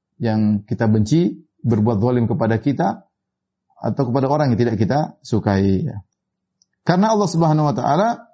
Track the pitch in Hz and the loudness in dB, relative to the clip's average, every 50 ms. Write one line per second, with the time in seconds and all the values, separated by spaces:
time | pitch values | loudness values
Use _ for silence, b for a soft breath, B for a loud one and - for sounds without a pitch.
0 | _ _ _ - 117 113 110 110 107 107 107 101 104 - 113 - 117 107 110 110 | _ _ _ -6 -4 -2 0 0 0 0 0 -2 -4 -6 -4 -2 0 2 2 2
1 | 101 - 151 170 180 214 - - - _ _ _ - 117 117 107 107 120 117 95 | 2 2 2 2 2 0 -4 -6 -14 _ _ _ -2 -2 0 2 2 0 0 0
2 | 113 127 123 123 113 107 110 - - 107 117 110 - 143 135 - 170 196 - - | 0 0 0 0 0 -2 -2 -2 0 0 -2 0 -2 -2 -2 -2 -2 -4 -4 -6
3 | - _ _ _ _ _ _ _ _ _ _ _ _ _ _ - 110 113 - - | -12 _ _ _ _ _ _ _ _ _ _ _ _ _ _ -8 -6 -4 -2 -2
4 | 135 120 117 139 131 131 147 156 147 131 117 90 120 117 110 95 110 90 127 151 | -2 -2 0 0 0 0 0 0 0 0 2 2 0 0 0 0 0 0 0 -2
5 | 156 - - _ _ - 113 104 - 107 98 95 98 98 95 92 160 - - 104 | -2 -4 -8 _ _ -4 -4 -2 0 2 2 2 2 2 0 0 -2 -4 -8 -10
6 | - _ _ _ _ _ _ _ _ _ _ _ _ _ _ _ _ - 175 180 | -14 _ _ _ _ _ _ _ _ _ _ _ _ _ _ _ _ 0 2 2
7 | 208 220 226 208 202 165 - 165 170 156 156 156 151 147 113 127 - 143 143 170 | 2 2 2 0 0 0 0 0 2 2 2 2 0 0 -2 -2 -2 0 0 0
8 | 214 233 240 - - _ | 0 0 -2 -6 -10 _